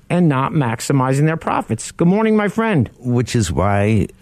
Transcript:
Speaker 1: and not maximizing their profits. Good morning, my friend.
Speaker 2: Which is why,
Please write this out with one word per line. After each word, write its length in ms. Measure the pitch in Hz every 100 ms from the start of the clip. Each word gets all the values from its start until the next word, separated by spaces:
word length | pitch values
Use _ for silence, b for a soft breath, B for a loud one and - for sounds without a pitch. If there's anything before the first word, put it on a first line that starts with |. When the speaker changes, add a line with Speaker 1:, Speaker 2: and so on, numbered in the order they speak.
| -
Speaker 1:
and 160 | 175 175
not 260 | 131 139
maximizing 760 | 160 123 117 - 139 131 135 156
their 100 | 160
profits. 540 | - - - 113 -
Good 160 | - 170
morning, 280 | 202 220 214
my 120 | 208
friend. 420 | 226 226 175 104 -
Speaker 2:
Which 380 | 123 123 117 120
is 160 | 92
why, 560 | 78 98 101 104 110 - -